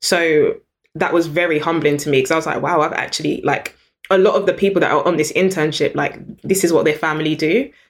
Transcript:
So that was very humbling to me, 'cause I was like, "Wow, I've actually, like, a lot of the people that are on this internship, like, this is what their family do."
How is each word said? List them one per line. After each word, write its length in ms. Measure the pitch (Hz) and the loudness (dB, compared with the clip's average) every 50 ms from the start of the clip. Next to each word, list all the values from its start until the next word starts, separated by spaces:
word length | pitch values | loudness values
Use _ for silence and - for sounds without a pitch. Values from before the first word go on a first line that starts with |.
So 540 | - - 190 175 170 165 156 151 131 87 - - _ _ _ _ _ _ - | -2 0 0 2 2 4 4 4 4 2 0 -4 _ _ _ _ _ _ -6
that 180 | 160 185 165 | -4 -2 0
was 140 | - 175 165 | 2 0 0
very 320 | 156 147 170 175 170 160 147 | 0 -2 -2 0 0 0 0
humbling 380 | 147 165 165 160 147 147 143 143 | 0 -2 0 0 2 0 0 0
to 100 | 143 151 | 0 0
me, 140 | 139 135 | 0 2
'cause 80 | 131 127 | 2 2
I 60 | 160 | 0
was 100 | 160 160 | -2 -2
like, 160 | 160 151 120 | -4 -4 -4
"Wow, 180 | 139 151 175 156 | -2 0 0 0
I've 120 | 151 165 | 0 0
actually, 480 | - - 131 - - - 156 147 - - - | -2 -4 -6 -6 -6 -4 -4 -4 -4 -2 -2
like, 320 | 147 131 - - - - _ _ _ _ _ - - | -2 -2 -2 -4 -10 -16 _ _ _ _ _ -2 0
a 80 | 190 190 | 2 4
lot 160 | 190 214 - | 4 4 2
of 120 | 196 190 | 2 0
the 60 | 180 | 0
people 280 | 175 - 196 196 190 175 | 0 0 0 0 2 2
that 100 | 156 - | 0 0
are 160 | - 147 - | 0 0 0
on 100 | 175 170 | 0 0
this 160 | 156 151 - | 0 -2 -2
internship, 600 | - 160 185 185 185 180 151 156 156 - 151 - - | 0 0 0 0 0 0 -2 -2 0 0 -2 -2 -2
like, 200 | - 143 139 - - - - - - | -2 -4 -4 -6 -10 -16 -18 -18 -8
this 220 | - - 185 185 - | -4 -2 0 0 2
is 80 | 170 | 2
what 120 | 165 151 - | 2 4 2
their 100 | 156 151 | 2 0
family 400 | - - 160 156 156 156 151 156 | 0 -2 -4 -2 -2 -2 -2 -2
do." 360 | 151 160 156 175 240 269 - - _ _ | 0 0 2 2 0 0 -2 -8 _ _